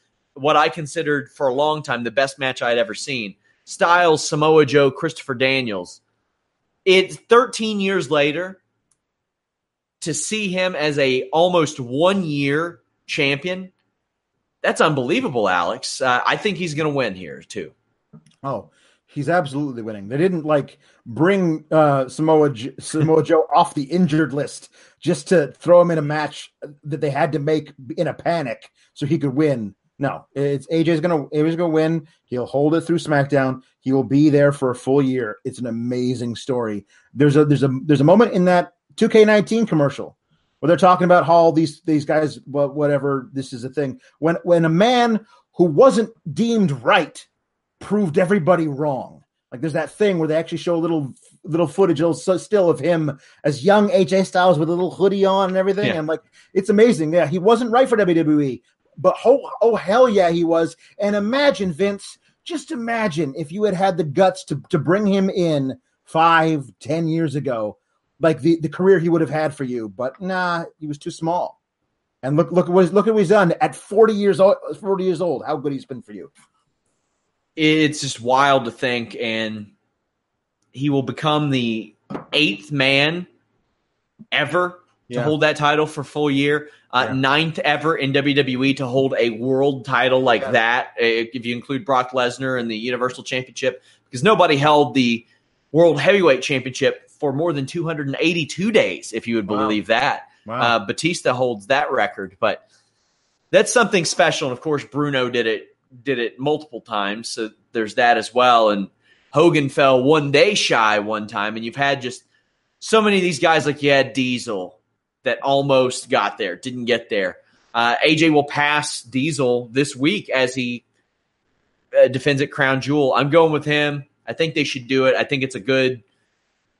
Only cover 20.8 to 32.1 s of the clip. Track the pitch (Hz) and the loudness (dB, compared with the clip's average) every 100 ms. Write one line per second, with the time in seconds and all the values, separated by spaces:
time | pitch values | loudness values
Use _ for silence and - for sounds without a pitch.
20.8 | _ _ - 110 170 202 175 156 - 156 | _ _ -10 0 2 2 0 -2 0 2
21.8 | 151 139 127 - 156 156 147 113 131 - | 4 2 -2 -2 2 4 2 0 -10 -12
22.8 | - 156 156 160 151 160 160 143 - - | -8 -2 2 2 4 2 2 2 2 -2
23.8 | 131 170 175 156 151 139 123 - - _ | -4 0 2 2 0 -2 -8 -10 -20 _
24.8 | _ _ - 170 - 180 143 - - 175 | _ _ -4 -4 2 2 2 -2 4 6
25.8 | 170 160 147 151 147 - - _ 131 147 | 6 2 -2 -4 -6 -8 -20 _ -20 -18
26.8 | 151 147 147 135 160 151 143 156 147 - | -10 -6 -4 -2 -2 -2 -2 -2 -4 -14
27.8 | 123 - 156 - - 170 135 110 - _ | -10 -6 -4 -4 -4 -4 -4 -10 -16 _
28.8 | _ - 147 160 139 127 156 127 104 - | _ -8 -4 -2 -2 0 0 0 -6 -12
29.8 | _ - 139 82 - 135 143 143 - 165 | _ -8 -6 -6 -10 -6 -4 -4 -2 0
30.8 | 160 160 175 160 135 151 156 165 175 156 | 0 0 0 -2 -2 -2 0 0 0 2
31.8 | 160 165 156 | 0 -2 -6